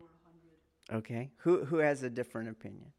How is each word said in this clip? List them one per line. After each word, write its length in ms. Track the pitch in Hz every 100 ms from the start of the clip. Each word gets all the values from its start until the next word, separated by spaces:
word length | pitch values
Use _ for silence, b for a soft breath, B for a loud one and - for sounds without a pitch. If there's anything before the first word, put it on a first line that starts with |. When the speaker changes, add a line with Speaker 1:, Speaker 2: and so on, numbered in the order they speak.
Speaker 1:
or 80 | 165
a 100 | _ 170
hundred. 320 | 165 165 156 _ _ -
Speaker 2:
Okay. 380 | 113 110 117 139 -
Who, 280 | 165 180 131
who 120 | 165
has 260 | 151 139
a 60 | 127
different 400 | 120 120 117 113
opinion? 440 | 110 101 101 -